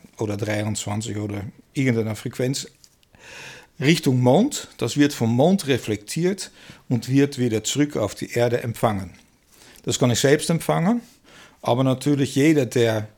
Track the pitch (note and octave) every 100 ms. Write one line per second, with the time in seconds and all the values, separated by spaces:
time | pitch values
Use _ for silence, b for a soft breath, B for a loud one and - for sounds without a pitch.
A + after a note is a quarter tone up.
0 | - - G#2+ G2+ G#2+ G#2 G#2+ G#2 - G#2+
1 | A2 G#2 G#2 G2+ G2 - _ - C3 A2+
2 | A2 G#2 B2 - B2+ C3 - _ _ _
3 | _ B B B B B B - C#3 E3+
4 | D3 B2+ B2 D3 C#4 - - - A#2+ C#3+
5 | C#3+ - A2+ A#2+ D#3+ F#3+ C#3 B2 - G#2
6 | - - F3 G3 - B B B B B2
7 | A#2+ C3+ C#3+ C3 B2 G#2+ - C3 C#3+ -
8 | G#2 - - A#2+ A#2+ A#2+ A#2+ A2 A#2 G2+
9 | F#2 - _ _ _ b b b - -
10 | B2+ A#2 C#3 D3+ - E3 - D#3 F3 A#3+
11 | - b b b b b - A#2+ C3+ C3
12 | D3 C#3 C3 C3+ D3+ D3+ A#2+ B2+ A#2 A2
13 | G#2+